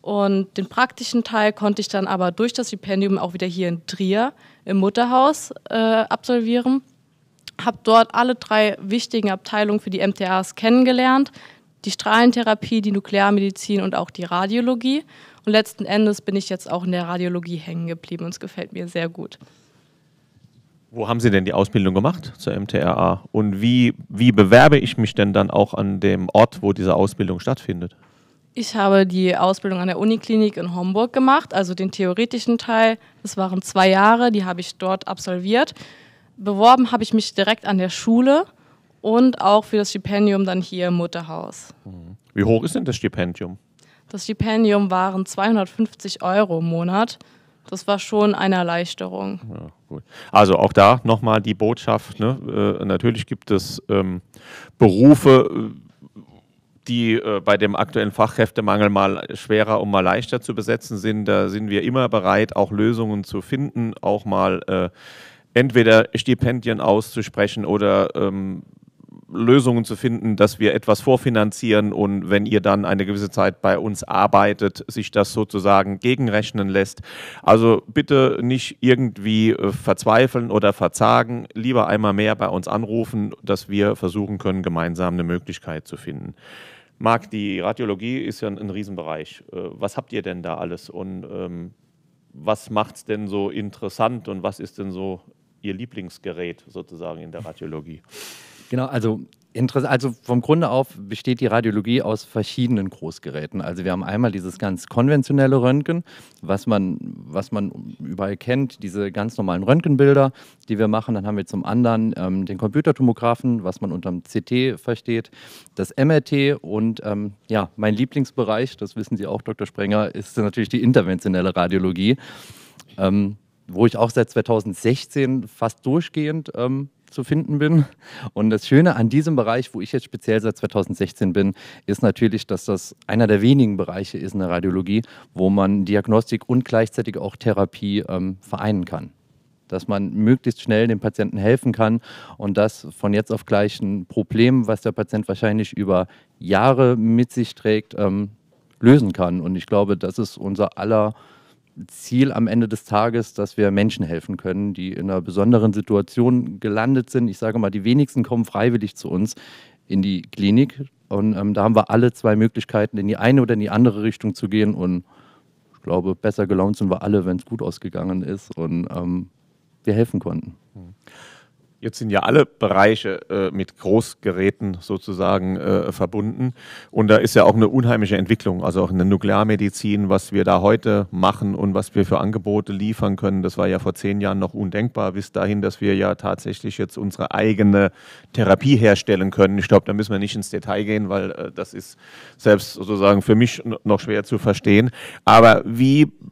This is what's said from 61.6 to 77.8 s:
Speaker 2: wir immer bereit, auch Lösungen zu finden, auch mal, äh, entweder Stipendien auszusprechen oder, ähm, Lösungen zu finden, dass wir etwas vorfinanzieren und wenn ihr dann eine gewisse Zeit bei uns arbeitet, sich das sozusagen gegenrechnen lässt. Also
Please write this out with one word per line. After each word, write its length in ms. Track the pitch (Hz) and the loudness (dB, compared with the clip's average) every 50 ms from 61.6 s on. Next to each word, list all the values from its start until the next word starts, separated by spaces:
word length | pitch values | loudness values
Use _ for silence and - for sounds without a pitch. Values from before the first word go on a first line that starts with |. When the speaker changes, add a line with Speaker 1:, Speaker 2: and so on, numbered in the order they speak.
| 107 107 | -4 -2
Speaker 2:
wir 120 | 101 101 80 | -2 -2 -2
immer 280 | 120 120 131 127 120 | 0 0 0 2 2
bereit, 440 | - 110 90 95 95 104 110 - - | 2 2 2 2 2 2 2 0 0
auch 160 | - 101 - | -2 0 0
Lösungen 540 | 110 101 107 117 120 113 117 107 107 104 95 | 0 0 0 0 0 0 -2 -4 -4 -6 -6
zu 160 | - - 101 | -6 -8 -10
finden, 540 | 90 - - 131 143 143 - 120 117 113 104 - - | -8 -6 -6 -4 -4 -4 -4 -6 -6 -6 -6 -6 -2
auch 240 | 95 101 104 - | -2 -2 -2 -2
mal, 340 | 104 95 95 95 95 92 90 - | -4 -2 0 0 0 0 -2 -4
äh, 240 | - 92 92 90 90 _ _ - - - - - - - _ _ _ _ | -4 -2 -2 -2 -4 _ _ -20 -20 -20 -20 -20 -20 -20 _ _ _ _
entweder 560 | 117 127 135 113 123 117 110 110 110 110 - - | 2 2 4 4 4 6 8 8 8 6 4 -2
Stipendien 680 | 113 - - 127 - - 117 120 123 110 117 113 98 67 | -4 0 0 0 2 2 -2 -2 -2 -2 -4 -4 0 2
auszusprechen 840 | 110 101 107 110 - - 113 107 - - - 104 104 - 113 104 | 2 2 2 0 -4 -8 -8 -8 -6 -2 0 0 0 0 -6 -4
oder, 500 | - 98 104 101 101 98 98 95 - - | -2 0 0 2 2 2 2 2 0 -2
ähm, 500 | - - 98 95 98 95 95 95 - - _ _ _ _ _ _ _ - _ - - _ _ - | -2 -4 -2 -4 -6 -8 -8 -10 -12 -14 _ _ _ _ _ _ _ -20 _ -20 -20 _ _ -6
Lösungen 520 | - 113 117 127 143 123 127 120 117 110 | -2 4 6 6 6 6 4 0 0 -2
zu 120 | - 113 | -4 -8
finden, 400 | 98 - 127 113 110 - 113 107 | -4 -4 -4 -4 -2 -2 -2 2
dass 240 | 92 101 107 - - | 4 4 2 4 2
wir 140 | 113 104 - | 0 2 2
etwas 260 | 113 - - 107 - | 0 2 0 0 0
vorfinanzieren 920 | - - 131 123 - 139 117 110 104 107 101 - - 113 107 107 107 104 - | 4 2 2 2 2 0 0 2 0 0 -2 -4 0 2 2 2 2 0 -2
und 380 | - 104 98 101 98 87 85 | -2 -2 -2 -2 -4 -2 0
wenn 160 | 101 101 104 | 0 0 0
ihr 140 | 107 107 104 | 2 0 2
dann 240 | 90 104 98 101 98 | 2 2 2 2 0
eine 200 | 90 95 98 98 | -2 -2 -2 -2
gewisse 260 | 92 101 101 104 95 | -4 -4 -4 -6 -6
Zeit 320 | - - 98 95 90 _ - | -2 0 0 0 -2 _ 0
bei 160 | 98 95 82 | 0 0 0
uns 260 | 80 110 104 - - | -2 -6 -8 -8 -10
arbeitet, 800 | - - 95 98 104 - 98 101 104 104 - 107 98 - - - | -6 0 0 0 4 4 4 4 4 2 0 -2 -4 -4 -4 -16
sich 240 | - - - 101 - | -12 -8 -8 -8 -2
das 220 | - 104 101 - - | 0 0 0 0 0
sozusagen 640 | 101 107 - - 101 90 101 101 98 98 98 98 92 | -4 -4 -2 -4 -2 2 4 4 4 4 0 -4 -4
gegenrechnen 720 | - 120 127 113 131 117 101 107 110 - - 110 101 98 | 0 -2 0 0 0 0 0 0 -2 -2 -4 -4 -4 0
lässt. 320 | 95 98 98 - - - - - - - - - - - - | 0 0 0 -2 -4 -18 -20 -20 -18 -18 -16 -16 -18 -6 4
Also 400 | - 110 113 113 117 113 98 | 4 4 6 6 4 2 2